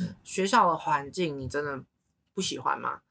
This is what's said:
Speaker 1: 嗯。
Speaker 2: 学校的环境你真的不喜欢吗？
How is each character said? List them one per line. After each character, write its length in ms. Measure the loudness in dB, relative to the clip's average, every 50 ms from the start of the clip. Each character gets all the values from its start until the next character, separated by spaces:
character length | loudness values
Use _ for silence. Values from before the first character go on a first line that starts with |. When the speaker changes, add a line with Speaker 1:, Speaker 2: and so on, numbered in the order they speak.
Speaker 1:
嗯。 140 | -6 -6 -8 -12 _
Speaker 2:
学 240 | -6 -2 -2 0
校 220 | 4 6 6 6 6
的 80 | 4
环 340 | 2 0 0 0 0 0 -4
境 280 | -2 -2 -2 -2 -2 -4
你 100 | -6 -4
真 160 | -2 -2 -2
的 180 | -2 -6 -8 -10 -14 _ _ _ _ _ _ _ _ _
不 80 | -4 -4
喜 160 | -4 -4 -2
欢 200 | -2 -2 -2 0
吗？ 220 | -2 -4 -6 -6 -10 _